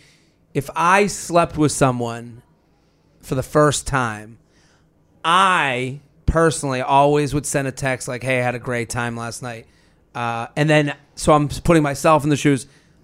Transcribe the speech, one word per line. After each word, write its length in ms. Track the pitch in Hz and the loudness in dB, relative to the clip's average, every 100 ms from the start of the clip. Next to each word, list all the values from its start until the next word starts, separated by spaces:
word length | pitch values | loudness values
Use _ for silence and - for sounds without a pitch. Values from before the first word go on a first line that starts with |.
| _ _ _ _ _ | _ _ _ _ _
if 160 | 143 - - | -8 -6 -2
I 320 | 170 196 208 | 2 4 2
slept 500 | - - 170 165 - | -2 -2 0 0 0
with 140 | 147 | 0
someone 720 | - 135 123 117 117 120 117 _ _ _ _ _ _ _ _ | 2 0 0 -6 -8 -14 -20 _ _ _ _ _ _ _ _
for 140 | - 135 | -6 -6
the 80 | |
first 420 | - 151 151 127 - | 0 2 2 0 -4
time, 520 | 139 120 107 107 117 _ _ _ _ _ _ _ _ | -4 -4 -6 -16 -20 _ _ _ _ _ _ _ _
I 760 | 160 180 190 180 143 123 127 143 - _ - | 0 4 4 2 0 -2 -4 -8 -18 _ -2
personally 560 | 160 165 - 143 127 | 2 2 2 -4 -4
always 520 | 127 139 143 147 147 | 2 4 4 2 0
would 120 | 143 - | -4 -4
send 220 | 143 135 | -4 -4
a 40 | |
text 360 | 123 135 127 - | -4 -4 -4 -6
like, 160 | 123 | -6
"Hey, 160 | 123 127 | -2 0
I 40 | |
had 120 | 123 120 | 0 -4
a 40 | |
great 300 | 113 120 117 | -6 -6 -4
time 260 | 127 120 117 | -6 -6 -6
last 280 | 117 110 | -10 -10
night." 240 | 127 113 - _ _ _ _ 123 | -12 -14 -18 _ _ _ _ -8
Uh, 320 | 120 117 120 - | -6 -6 -6 -2
and 140 | 151 | 2
then, 260 | 151 147 143 _ - | 4 2 -4 _ -4
so 180 | - | 2
I'm 140 | 151 143 | 4 2
putting 340 | - - 165 | 0 2 2
myself 400 | 147 139 175 156 | 2 0 2 2
in 60 | 143 | 2
the 80 | 143 | 0
shoes. 280 | 147 135 - _ _ _ | 2 0 -2 _ _ _